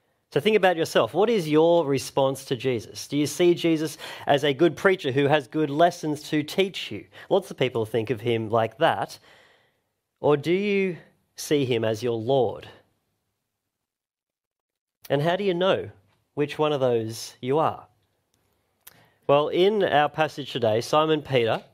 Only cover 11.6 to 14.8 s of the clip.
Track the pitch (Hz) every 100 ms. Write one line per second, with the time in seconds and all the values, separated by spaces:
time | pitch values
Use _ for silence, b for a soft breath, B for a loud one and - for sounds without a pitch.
11.6 | 127 117 110 110 120 117 110 139 110 85
12.6 | - - _ _ _ _ _ _ _ _
13.6 | _ _ _ _ _ _ _ _ _ _
14.6 | _ _